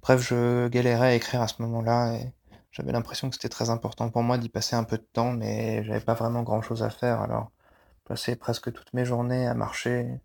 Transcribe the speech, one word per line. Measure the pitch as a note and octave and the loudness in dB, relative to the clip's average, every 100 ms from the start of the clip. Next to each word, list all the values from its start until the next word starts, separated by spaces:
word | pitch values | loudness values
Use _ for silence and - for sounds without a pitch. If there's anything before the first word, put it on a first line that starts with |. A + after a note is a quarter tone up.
Bref, | - C3 | 6 4
je | B2 A#2+ A#2+ A#2+ A#2+ | 6 2 4 4 2
galérais | B2 B2 A#2 B2+ | 4 4 4 6
à | |
écrire | A#2+ - B2 | 4 2 0
à | A2+ | -2
ce | - | -2
moment-là | A#2 A#2 A2+ A#2+ A#2 | -4 -2 2 2 2
et | A#2 B2 - _ - _ | -2 -6 -12 _ -20 _
j'avais | - C3+ | -8 -2
l'impression | A#2+ A2+ - C3+ | -2 -2 -6 -6
que | |
c'était | - A#2+ | -6 -8
très | - A#2 | -4 0
important | A#2 - - A#2 | 0 -2 -4 -2
pour | A#2 | 0
moi | A#2 B2 | 2 0
d'y | A#2 | 0
passer | A2 - | -4 -2
un | A#2+ | -2
peu | A2+ A2+ | 0 -4
de | - | -4
temps, | - A#2+ | -2 0
mais | A#2+ G#2+ G#2+ A2+ A2 | 0 -2 -2 -2 -2
j'avais | A2 A2 | -2 -2
pas | A#2 | 0
vraiment | A#2 A#2 A#2+ | 0 0 -2
grand-chose | A#2 A2 A2 A#2 | 0 -2 -2 -2
à | A2+ | -2
faire, | - B2 A2+ | -2 0 0
alors | G#2 A2+ A2+ _ _ _ _ _ | 0 -2 -4 _ _ _ _ _
je | _ | _
passais | - - A#2+ | -6 -4 -4
presque | - A#2 - | -4 -4 -6
toutes | A#2 - | -12 -8
mes | B2 | -2
journées | B2 A#2+ A#2+ B2+ B2 | 0 0 0 0 0
à | |
marcher | A#2+ G#2+ - A#2+ B2 A#2+ B2+ | 0 -2 -2 -2 0 -2 -6